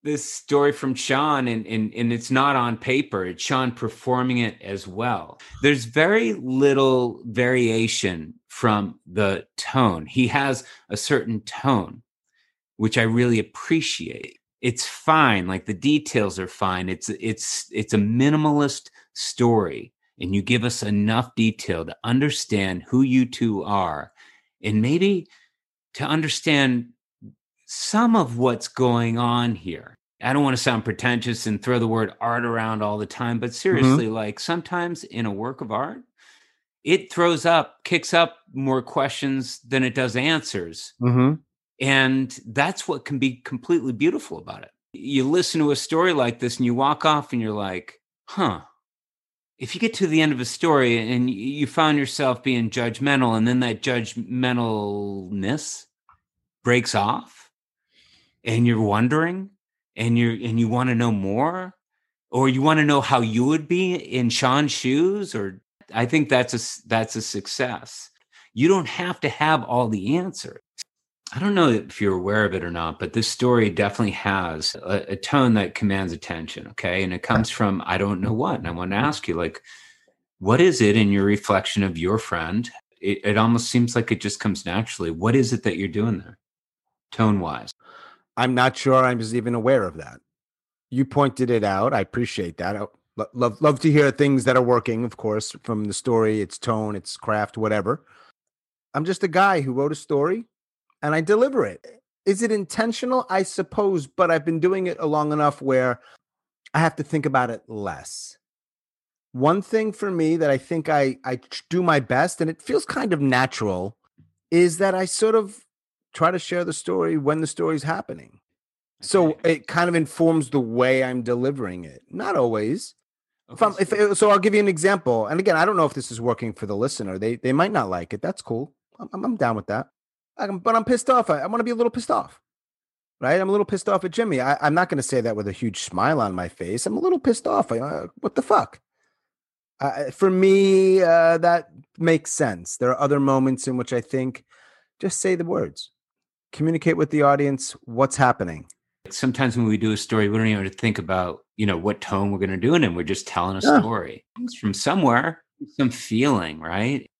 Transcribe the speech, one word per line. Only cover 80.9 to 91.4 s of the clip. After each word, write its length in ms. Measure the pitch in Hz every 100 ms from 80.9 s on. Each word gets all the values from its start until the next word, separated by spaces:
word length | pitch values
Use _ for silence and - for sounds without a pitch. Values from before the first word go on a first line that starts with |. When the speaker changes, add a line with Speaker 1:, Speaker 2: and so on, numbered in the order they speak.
| 110
Speaker 1:
in 140 | 101
your 140 | 98 101
reflection 580 | 104 - 98 - 104
of 160 | 98 82
your 180 | 90 110
friend?" 500 | - 85 82 101 120 - _ _
It, 200 | 92 95
it 140 | 104 104
almost 320 | 113 117 117
seems 260 | 127 120 120
like 160 | 113
it 80 | 110
just 200 | 104 -
comes 260 | 107 92 -
naturally. 460 | 92 113 - 82
What 240 | 82 104 135
is 180 | 117
it 80 | 123
that 160 | 107 87
you're 120 | 98
doing 280 | 92 113 92
there, 220 | - - _ _ _ _ _ _ _
tone-wise? 600 | - 110 101 82 65 55 - - - - _ _ -
Speaker 2:
I'm 180 | 127 123
not 220 | 127 -
sure 180 | 135 131
I 180 | 127
was 220 | 120 110 117
even 180 | 113
aware 300 | 120 113 131
of 140 | 95 78
that. 240 | 73 65 _ _ _ _ _ _ _
You 140 | 123
pointed 460 | 135 143 139 -